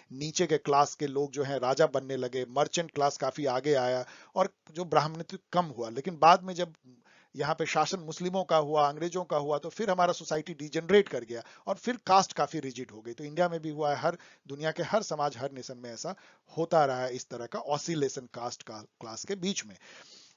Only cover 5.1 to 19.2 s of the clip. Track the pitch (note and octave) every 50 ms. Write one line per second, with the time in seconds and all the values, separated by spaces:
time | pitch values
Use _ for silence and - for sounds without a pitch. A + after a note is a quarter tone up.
5.1 | D#3+ E3 E3 - F#3+ F#3 _ - - F3 F3+ D#3 B2 A#2 A#2 A2+ A2+ B2+ C3 F#3
6.1 | E3+ C#3+ D#3 D#3+ F3+ F#3+ F3+ F#3 F3+ E3+ F3 E3 D#3+ _ _ B2+ B2 _ _ _
7.1 | _ - _ _ - C3 C#3+ D3 D#3+ D#3 D#3+ D3 - D#3+ D3+ - - F3+ D#3+ D#3
8.1 | D#3 - F3 F3+ F3+ F#3+ F3+ - E3+ D#3 D3+ C#3+ D#3 D3+ D3 C#3+ D3 D3+ E3 F3
9.1 | E3 F#3 F3+ - E3 D3 C#3+ D3 D3 D3 - E3 - - A3 G3+ F3+ F3+ F3 F3
10.1 | E3+ - E3 - D#3 D#3 D3+ - E3 C#3 D3+ D3+ - E3 E3 E3 G3 G#3 G3 -
11.1 | D3 B2 A#2+ A2 A#2 A#2 - - - - - - G3+ - - A3+ B3 - - -
12.1 | F#3 G3 F#3 - - - D3 - - D#3 C3+ C3+ A#2+ B2 B2+ A#2+ G2+ G#2+ - -
13.1 | F3 - D3+ D3 D3+ E3 F3 F3 E3+ D#3+ D#3 D#3+ D3 D3+ D3+ C#3+ C#3+ A#2+ - E3+
14.1 | F3 - - - - _ _ - C#3+ C#3+ D3+ D#3+ D#3 - D#3+ - - A3 G#3 -
15.1 | D#3+ D3+ C#3+ D3 C3 A#2+ C3 C#3 C3+ C3 A#2+ - B2+ A#2+ B2 A#2+ A2+ A2 - E3
16.1 | F#3+ - - - _ _ _ _ - D#3 E3 - F3 D#3+ D3 C3+ B2+ B2+ B2+ B2+
17.1 | B2 B2+ - - B2+ A#2 A#2+ A#2 - - - - D3 D3+ - - E3+ D3+ C#3 C3
18.1 | - C#3+ B2 A#2+ - B2 A#2+ B2 - - - A#2 A2 G#2+ G#2 _ _ - A2+ A2
19.1 | A2+ -